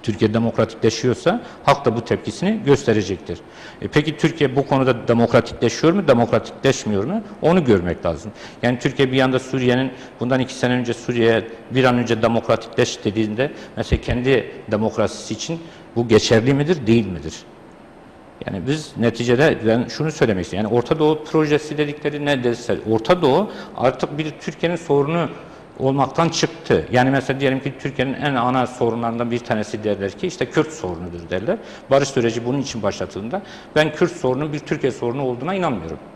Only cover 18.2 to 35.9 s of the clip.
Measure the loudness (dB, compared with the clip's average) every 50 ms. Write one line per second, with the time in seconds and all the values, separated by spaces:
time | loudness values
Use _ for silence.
18.2 | -20 -20 -18 -12 -10 -8 -8 -6 -4 -4 -4 -4 -6 -10 -4 0 0 0 2 0
19.2 | 2 2 4 6 6 4 4 2 2 2 2 2 0 -4 -4 -4 -4 -4 0 0
20.2 | 2 2 2 0 -2 -4 -4 -4 -2 2 2 0 2 2 0 2 2 2 2 0
21.2 | -4 -2 0 0 2 4 2 0 0 -4 -2 -2 -2 -2 -4 -4 -6 -6 -4 -2
22.2 | 0 0 0 2 2 0 -2 -2 -2 -4 -4 -4 0 0 0 0 4 2 2 4
23.2 | 4 4 4 4 2 0 -6 -12 -14 -14 -6 0 0 0 2 0 -4 -4 -4 -4
24.2 | -6 -6 -6 -8 -10 -10 -6 -4 -2 -2 -2 -2 0 2 2 2 2 2 0 0
25.2 | -2 -2 -6 -12 -18 -18 -20 -20 -20 -20 -10 -2 0 0 2 2 0 0 2 0
26.2 | 0 2 2 0 -2 -2 -4 -10 0 2 2 2 2 2 2 4 4 4 4 2
27.2 | 0 -2 -2 0 0 0 0 0 -4 -6 -10 -6 -8 -8 -2 -2 -2 -2 -2 -2
28.2 | -2 -2 0 0 0 2 2 2 0 0 -2 -2 0 0 0 0 -4 -4 -2 -4
29.2 | -4 -2 -4 -4 -2 -2 -2 -2 -2 -4 -6 -6 -2 -2 -2 -2 -4 -6 -6 -4
30.2 | -6 -6 -4 -4 -6 -2 0 0 0 0 -4 -8 -8 -8 -6 -8 -10 -12 -12 -12
31.2 | -8 -4 -4 -4 -2 -2 -4 -4 -6 -16 -18 -20 -2 2 2 2 2 2 0 0
32.2 | 0 2 0 0 -4 -2 -2 -2 -4 -4 -6 -4 -2 -4 -2 -2 -8 -8 -8 -10
33.2 | -8 -6 -8 -8 -8 -10 -18 -20 -20 -2 0 2 2 2 2 0 0 0 0 -2
34.2 | 0 0 0 0 -2 -4 -6 -8 -4 -4 -4 -2 -2 -2 -2 -2 -4 -4 -4 -2
35.2 | -4 -4 -4 -4 -6 -6 -4 -2 -2 -2 -2 -4 -6 -10